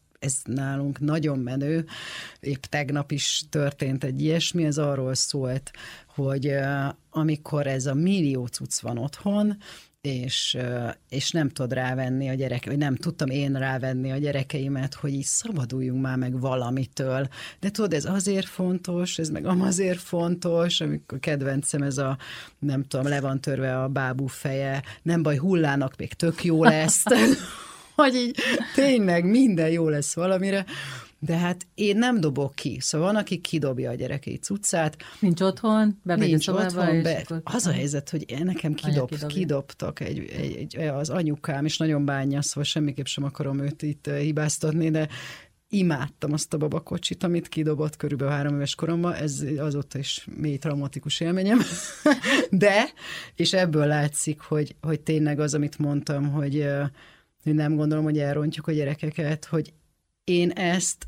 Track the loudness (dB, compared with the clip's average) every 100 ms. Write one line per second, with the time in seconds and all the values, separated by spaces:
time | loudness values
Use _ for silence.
0 | _ -8 -4 -4 -4 -4 -2 -2 -4 -2
1 | 0 0 0 -2 -2 -2 0 0 -2 -10
2 | -12 -12 -14 -12 -6 -6 -4 -4 -2 -2
3 | -2 -2 -2 -2 -2 0 0 -2 -2 -2
4 | -2 0 2 2 0 0 0 2 0 0
5 | -2 -2 -2 -2 -2 -2 -6 -18 -18 -18
6 | -14 -4 -2 0 0 0 0 0 -2 -6
7 | _ -2 0 0 -2 -2 -2 -2 0 2
8 | 2 4 2 0 -4 -8 -6 -6 -4 -4
9 | -6 -4 0 2 2 0 -10 -20 -20 _
10 | -6 -4 -2 -2 -2 -2 -2 -2 -4 -8
11 | -8 -4 -2 2 0 0 -2 -2 -2 -2
12 | -2 -2 -2 -2 -2 -2 -2 0 0 0
13 | -2 -2 -2 0 0 0 -2 -2 -2 -2
14 | -2 -2 -2 -2 -2 -4 -2 -2 -4 -4
15 | -4 -2 -2 -2 -2 -4 -2 -2 -2 -2
16 | 0 0 -2 -2 0 0 0 -2 -4 -4
17 | -2 -2 -2 -6 -16 -6 -6 -2 0 0
18 | 0 -2 0 0 -2 -2 0 0 -2 -2
19 | -2 -2 -4 -4 0 2 2 2 0 -2
20 | -4 -2 0 0 0 2 2 0 -2 -4
21 | -6 -6 -4 -2 -2 -2 -2 -2 -2 -2
22 | -2 -4 -8 -16 -16 -6 -2 -2 -2 -2
23 | 0 0 0 -2 -2 -2 -2 -2 -2 -2
24 | -2 -2 -4 -4 -4 -2 -2 -4 -6 -8
25 | 0 2 2 2 4 4 4 2 0 -4
26 | -10 -2 -2 0 2 8 8 8 4 4
27 | 6 6 8 4 0 -14 -16 -20 -8 4
28 | 4 4 0 0 0 0 0 4 6 6
29 | 6 4 6 6 6 6 4 2 2 0
30 | -2 -2 0 2 2 -2 -4 -8 -10 -12
31 | -16 -10 -2 0 0 -2 -8 -2 2 4
32 | 4 4 2 0 -2 -2 -6 -4 -2 0
33 | 2 0 0 -4 -2 -2 0 -2 -4 -4
34 | -4 -6 -6 -8 -6 -4 -2 0 0 -2
35 | -16 0 2 4 2 2 2 4 4 2
36 | 0 2 4 4 4 0 0 2 4 4
37 | 2 0 -4 -8 -4 -2 0 0 0 -4
38 | -4 -6 -6 -4 -2 -2 -2 -2 0 0
39 | 0 -4 -4 -2 0 -2 -4 -8 -8 -6
40 | -6 -6 -8 -6 -6 -6 -8 -6 -4 -2
41 | -4 -2 -2 -4 -4 -2 -2 0 0 2
42 | 0 0 0 0 -2 -2 -2 0 -2 -2
43 | -6 -4 -4 -4 -4 -2 -4 -4 -6 -6
44 | -4 -2 0 0 0 0 0 2 2 2
45 | 0 -6 -14 -16 -20 _ -2 2 2 2
46 | -4 -6 -2 -2 -2 -2 0 -2 -4 -6
47 | -4 -2 0 0 -2 -2 0 0 -2 -2
48 | -4 -2 0 0 0 0 -2 -2 -2 0
49 | 0 0 -2 -2 -4 -2 -2 -2 -4 -6
50 | -6 -6 -8 -4 -2 -2 -2 -2 -4 -6
51 | -4 -2 0 2 4 4 4 -4 -10 2
52 | 4 4 4 2 4 6 6 6 4 -2
53 | -12 -12 -10 -2 2 4 4 4 4 4
54 | 2 0 -4 -4 -2 -2 -2 -4 -2 -2
55 | 0 2 2 2 0 2 -2 0 0 0
56 | -2 -2 0 0 0 0 0 0 -2 -6
57 | -20 -20 _ _ 0 2 4 2 2 2
58 | 2 2 0 0 -2 -2 -2 0 0 -2
59 | -4 -4 -2 -4 -2 -2 -2 _ _ _
60 | _ _ 0 4 4 2 0 2 0 -4